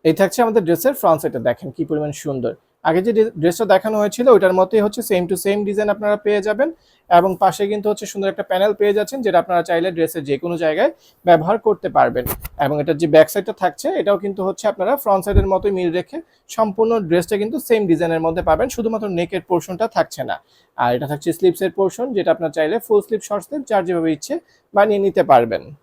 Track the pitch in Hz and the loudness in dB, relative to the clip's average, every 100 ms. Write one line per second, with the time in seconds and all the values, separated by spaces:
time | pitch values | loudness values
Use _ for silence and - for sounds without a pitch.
0 | 160 160 190 - 226 220 165 165 262 277 | 2 2 0 2 2 2 0 0 0 0
1 | 185 160 160 123 120 120 160 - 151 151 | 2 2 0 -2 -4 -4 -8 -8 -4 -4
2 | 151 143 151 135 117 113 _ _ 165 165 | -4 -8 -8 -4 -6 -8 _ _ 0 0
3 | 208 214 214 160 165 170 208 190 220 214 | 0 2 0 2 -2 0 2 2 2 -2
4 | 208 220 254 214 185 185 190 220 208 214 | -2 2 4 6 6 2 2 2 0 -2
5 | - 185 175 180 196 208 202 202 208 202 | -2 -2 0 -2 -2 -2 -2 -2 -2 -2
6 | 208 208 208 208 208 208 302 320 _ _ | -2 0 0 0 0 0 -2 -4 _ _
7 | _ 175 185 175 190 - 202 208 208 208 | _ 4 4 2 0 0 -4 -2 -2 -4
8 | 208 202 196 190 - 185 202 208 208 208 | -6 -4 -4 -4 -4 0 0 2 2 2
9 | 202 269 220 175 175 175 170 170 180 165 | -2 -2 2 2 2 -2 0 0 0 -2
10 | 165 165 139 139 175 165 165 156 269 - | -2 -2 -4 -4 -4 -2 -2 2 0 -2
11 | _ _ 180 165 160 214 220 202 - 143 | _ _ 4 4 4 0 0 -2 0 2
12 | 123 123 123 - - - 143 147 143 156 | 2 0 -6 -10 -12 -4 -2 0 -2 -2
13 | 160 156 156 208 196 202 185 - 285 370 | 4 6 6 0 -6 -4 -4 -2 -4 -2
14 | 202 202 202 196 190 185 214 202 185 185 | 0 0 -2 -6 -6 -2 -4 -2 -2 -2
15 | 220 196 202 196 190 190 202 190 175 170 | 0 0 4 2 2 0 0 -2 -2 -4
16 | 175 320 - _ _ - 214 190 226 233 | -6 -12 -14 _ _ -4 -2 0 0 0
17 | 170 170 170 208 214 254 - 226 196 165 | 0 -2 0 -4 -4 -6 0 0 2 0
18 | 170 165 160 165 170 156 254 - 226 220 | 0 0 0 -2 0 0 0 -4 -4 -4
19 | 208 175 175 190 - 175 180 180 220 190 | -4 -4 -4 -6 -2 -2 -2 -4 -2 -2
20 | - - 120 80 _ _ _ - 123 123 | -4 -4 -8 -8 _ _ _ -2 0 0
21 | 139 147 170 165 185 170 190 180 190 - | -4 -4 -4 0 0 2 -4 0 -2 -2
22 | 254 208 170 160 165 165 156 220 - 208 | -6 -2 0 0 -2 -2 -2 -2 0 0
23 | - 214 - 208 - 302 262 208 175 175 | 0 -6 -4 -8 -6 -10 -2 -2 0 -2
24 | 165 151 - 330 _ _ _ 202 208 202 | 0 -2 -6 -8 _ _ _ 2 2 2
25 | 196 180 - 131 117 92 90 147 | 0 0 4 4 4 -4 -8 -20